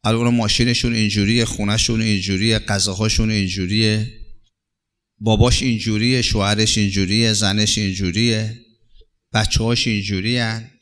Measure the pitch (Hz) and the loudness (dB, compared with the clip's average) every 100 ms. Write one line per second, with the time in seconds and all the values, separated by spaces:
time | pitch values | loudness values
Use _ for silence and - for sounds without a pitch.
0 | 107 113 120 120 107 - 120 120 120 113 | 0 2 2 2 2 2 2 2 0 0
1 | 104 104 101 117 110 98 101 110 - 113 | 0 2 2 2 0 -2 -2 0 0 0
2 | 110 104 95 95 110 107 - 101 101 92 | 0 -2 0 0 0 0 -2 -2 -2 -2
3 | 110 - 110 107 95 95 90 104 110 107 | 0 0 2 0 -2 -2 -2 0 2 0
4 | 117 - - - _ _ _ _ _ _ | -2 -10 -18 -18 _ _ _ _ _ _
5 | _ _ 107 107 120 - 127 113 110 107 | _ _ 0 4 4 4 0 -2 -2 0
6 | 120 127 113 107 98 104 107 110 101 98 | 0 0 0 0 0 2 2 2 0 0
7 | 95 107 113 104 104 104 107 110 98 92 | 0 2 2 2 0 0 0 0 -2 -2
8 | 95 92 117 110 110 117 - _ _ - | -2 0 0 0 -4 -8 -20 _ _ -20
9 | - _ _ 110 107 - 113 117 123 104 | -20 _ _ -2 0 0 0 0 0 -2
10 | 98 98 107 123 113 113 113 _ | -2 -4 -2 -2 -2 -6 -12 _